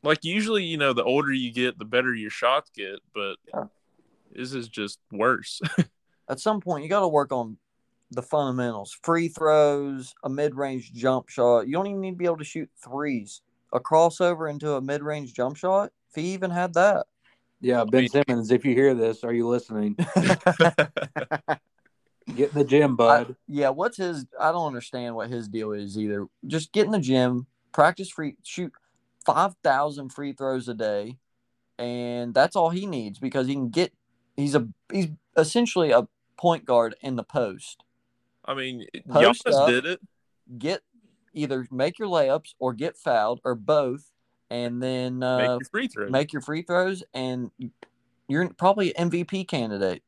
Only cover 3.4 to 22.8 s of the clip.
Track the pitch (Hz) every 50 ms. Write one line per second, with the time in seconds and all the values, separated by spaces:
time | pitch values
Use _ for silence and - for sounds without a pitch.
3.4 | _ - - - - 208 _ _ _ _ _ _ _ _ _ _ _ _ - -
4.4 | 127 127 135 131 120 113 - - 104 101 - _ _ _ - 98 107 123 127 -
5.4 | - - - - 202 160 - - 165 - _ _ _ _ _ _ _ - 131 131
6.4 | - 214 214 208 - 175 170 147 143 156 190 208 196 175 151 147 139 151 139 127
7.4 | 117 110 110 - _ _ _ _ _ _ _ _ _ _ - 127 120 - - 151
8.4 | 143 135 127 127 123 120 113 104 101 - - - _ - 165 165 170 160 - -
9.4 | - 240 156 151 151 147 143 143 143 139 139 135 127 - - _ - 139 131 139
10.4 | 147 151 131 131 143 135 131 127 113 - - 120 117 131 131 127 120 _ - -
11.4 | 120 120 120 117 107 123 139 170 196 202 202 196 190 190 185 180 180 175 170 156
12.4 | 151 - - 160 151 156 _ _ - 123 123 139 147 147 139 117 101 101 - -
13.4 | _ _ _ _ _ _ - 123 - - 160 160 165 170 156 - 180 175 175 156
14.4 | 160 156 147 147 147 151 147 135 131 135 143 147 143 151 151 151 143 123 113 -
15.4 | 123 127 156 151 - 180 190 196 202 - _ _ _ _ _ 156 156 180 190 185
16.4 | 185 185 175 175 180 180 170 165 180 202 202 170 - _ _ _ _ _ _ _
17.4 | _ _ _ _ - 123 123 120 117 107 117 127 127 120 - 143 143 - 127 120
18.4 | 113 107 127 123 - 139 123 120 135 139 131 120 113 113 113 - - 117 117 117
19.4 | 117 117 120 123 120 - 113 107 104 104 104 - 175 - - 185 165 170 185 -
20.4 | - 185 165 - 165 170 165 - 147 131 _ - - 151 _ 151 151 - 160 156
21.4 | _ - 156 - _ _ _ _ _ _ _ _ _ _ _ _ _ - - 120
22.4 | 135 143 147 147 139 117 131 147